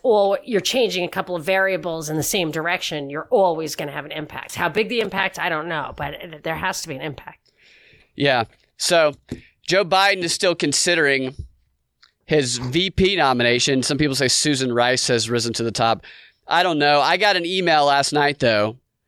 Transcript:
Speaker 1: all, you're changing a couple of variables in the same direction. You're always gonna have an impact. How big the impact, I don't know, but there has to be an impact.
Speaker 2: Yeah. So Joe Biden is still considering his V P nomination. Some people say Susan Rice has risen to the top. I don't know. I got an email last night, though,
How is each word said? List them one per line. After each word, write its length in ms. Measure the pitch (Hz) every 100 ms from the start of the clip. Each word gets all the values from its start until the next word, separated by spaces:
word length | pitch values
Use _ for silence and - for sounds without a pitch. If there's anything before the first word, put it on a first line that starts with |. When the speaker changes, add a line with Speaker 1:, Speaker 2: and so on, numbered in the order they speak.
Speaker 1:
all, 340 | 254 214 196 196
you're 180 | - 208
changing 440 | - 254 220 180
a 40 | 175
couple 280 | 190 185 175
of 80 |
variables 640 | 151 190 190 185 170 160 151
in 60 | 156
the 60 |
same 260 | 147 208 165
direction. 600 | 156 165 180 - 156 139
You're 180 | 147 160
always 460 | 233 185 160 160 -
gonna 160 | 147
have 140 | 147 143
an 40 |
impact. 420 | 156 151 135 - -
How 120 | 175
big 180 | 151 202
the 100 | 233
impact, 380 | 202 190 190 -
I 100 | 170
don't 180 | 156 165
know, 240 | 160 143 -
but 180 | 143 151 180 156
there 140 | 160 160
has 240 | 185 -
to 60 | 165
be 80 | 131
an 60 |
impact. 500 | 156 131 - - _ _ _ _ _ _ _ -
Speaker 2:
Yeah. 280 | 143 127 110 _ _ -
So 340 | - 170 156 135 - - - _
Joe 220 | - 185
Biden 380 | 180 190 202 190
is 80 | 170
still 220 | - 190 165
considering 800 | 147 143 185 170 147 135 131 143 - _ _ _ _ _ _ _ -
his 320 | 156 127 123
V 320 | 127 127 185
P 240 | - 190 190
nomination. 680 | 139 123 120 120 147 131
Some 140 | 123 139
people 180 | 151 135
say 100 | 131
Susan 440 | - 151 135 131
Rice 340 | 120 120 127 -
has 240 | 120 110
risen 220 | 120 117
to 80 | 113
the 80 | 117
top. 340 | 107 113 107 - - - _ -
I 160 | 165
don't 140 | 180 151
know. 220 | 147 147
I 160 | 143 180
got 180 | 208 185
an 100 | 170
email 400 | 185 175 151 143
last 260 | 139 135
night, 260 | 147 143 139
though, 360 | 123 107 107 113 _ _